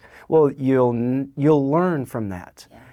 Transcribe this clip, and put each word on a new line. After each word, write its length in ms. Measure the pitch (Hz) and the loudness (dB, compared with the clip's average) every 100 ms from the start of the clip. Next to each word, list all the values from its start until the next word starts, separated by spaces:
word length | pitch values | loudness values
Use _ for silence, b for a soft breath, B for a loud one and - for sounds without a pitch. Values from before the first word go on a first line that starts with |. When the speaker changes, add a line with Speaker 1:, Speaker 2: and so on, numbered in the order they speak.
| B B B | B B B
Speaker 1:
Well, 200 | 160 143 | 2 2
you'll 420 | 139 131 131 123 | 0 0 2 2
n-, 400 | 120 123 131 139 - | 0 -2 -4 -6 -2
you'll 340 | 147 151 135 | 2 2 2
learn 360 | 160 180 156 120 | 0 -2 -4 -6
from 240 | 120 104 | -8 -8
that. 380 | 90 - - - | -10 -14 -20 -20
Speaker 2:
Yeah. 60 | B B | B B